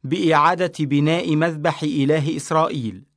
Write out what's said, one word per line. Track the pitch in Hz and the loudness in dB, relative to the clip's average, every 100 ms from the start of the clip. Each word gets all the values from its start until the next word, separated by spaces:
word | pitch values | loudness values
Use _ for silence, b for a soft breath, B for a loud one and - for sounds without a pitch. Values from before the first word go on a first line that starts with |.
بإعادة | 131 160 175 156 151 175 180 - | -4 -2 2 4 4 2 -2 -2
بناء | 147 143 147 170 170 151 | 0 2 2 0 0 0
مذبح | 165 156 160 143 | 0 0 -4 -2
إله | 151 147 139 156 143 151 | -4 0 2 2 0 -6
إسرائيل | - 160 160 151 113 95 - | -2 0 0 -2 -6 -10 -20